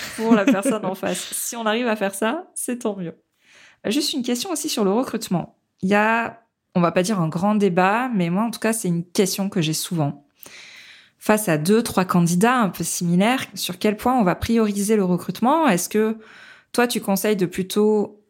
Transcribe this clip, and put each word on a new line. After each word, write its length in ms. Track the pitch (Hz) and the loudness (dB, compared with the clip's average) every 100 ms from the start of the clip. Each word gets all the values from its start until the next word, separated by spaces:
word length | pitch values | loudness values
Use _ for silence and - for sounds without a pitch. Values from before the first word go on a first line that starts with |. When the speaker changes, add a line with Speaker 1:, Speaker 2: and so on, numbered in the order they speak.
| - - | -8 -4
Speaker 1:
pour 180 | 226 | 4
la 100 | 226 | 4
Speaker 2:
<laughs> 20 | 196 | 4
Speaker 1:
personne 400 | 190 269 220 190 | 2 0 -2 -4
en 80 | |
face. 240 | 190 190 180 - | -6 -4 -6 -6
Si 220 | - - | -8 -8
on 120 | 233 220 | -4 -2
arrive 200 | 220 247 | -2 -2
à 80 | 220 | -2
faire 180 | 196 | -4
ça, 320 | 196 226 311 - | -2 -2 -2 -8
c'est 240 | - - 240 | -10 -6 -4
tant 180 | 226 196 | -4 -6
mieux. 180 | 170 - _ _ _ - - _ - | -8 -12 _ _ _ -20 -20 _ -4
Juste 280 | 254 302 | -2 -2
une 80 | 294 | -2
question 280 | 240 240 381 | -2 -4 -4
aussi 200 | 311 311 | -6 -4
sur 140 | 254 | 0
le 80 | 196 | 0
recrutement. 680 | 208 262 220 - 180 - _ _ _ | 0 -2 -6 -2 -4 -4 _ _ _
Il 80 | 190 | 0
y 40 | |
a, 460 | 208 214 233 233 - _ _ _ | 2 2 0 -4 -10 _ _ _
on 60 | 180 | 0
va 120 | 170 | 2
pas 100 | 170 | 2
dire 180 | 180 208 | 0 0
un 80 | 160 | -2
grand 260 | 165 202 214 | 0 0 2
débat, 520 | 202 175 185 220 262 | 2 4 2 2 0
mais 160 | 220 170 | 0 0
moi, 140 | 180 | 0
en 60 | 226 | -2
tout 80 | - | -2
cas, 120 | 220 | -4
c'est 160 | 226 180 | -2 -2
une 160 | 170 | -2
question 460 | 170 - 185 - 196 | 0 0 0 0 -2
que 100 | 202 | 0
j'ai 140 | 151 | 0
souvent. 500 | 156 - 170 147 143 _ _ - - - - - - _ _ | -2 -4 -2 -2 -4 _ _ -20 -20 -20 -20 -20 -20 _ _
Face 300 | - 214 214 | 0 2 2
à 100 | 156 | 0
deux, 240 | 156 214 | 2 2
trois 220 | 233 - | 2 -2
candidats 520 | 180 180 170 175 226 254 | 2 2 4 4 2 2
un 80 | 202 | 0
peu 160 | - | -2
similaires, 600 | 170 - 175 175 208 262 - | -6 -4 0 2 2 0 -4
sur 240 | 190 - 180 | -10 -10 -2
quel 180 | 214 208 | -2 0
point 180 | 254 262 | 0 2
on 40 | |
va 120 | 180 165 | 2 0
prioriser 600 | - 226 214 202 202 220 | 0 2 2 0 0 2
le 80 | |
recrutement ? 640 | 185 175 - 180 226 320 302 | 2 0 -2 -2 2 2 4
Est-ce 200 | 175 - | 2 0
que 300 | 214 220 220 - - - - _ | 0 0 -2 -10 -20 -20 -20 _
toi, 140 | - 240 | 0 0
tu 140 | 233 | 0
conseilles 360 | - 196 214 208 | -2 0 0 0
de 100 | 175 | 0
plutôt 760 | 185 185 208 214 214 202 - | -2 -4 2 2 2 -2 -8